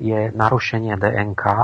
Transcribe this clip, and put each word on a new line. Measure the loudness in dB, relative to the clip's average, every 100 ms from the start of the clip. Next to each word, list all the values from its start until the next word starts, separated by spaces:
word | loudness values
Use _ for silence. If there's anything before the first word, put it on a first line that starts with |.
je | -2 0 -2
narušenie | 0 2 2 0 -4 -2 0
D | 0
N | 0 -2 -2
K, | 0 2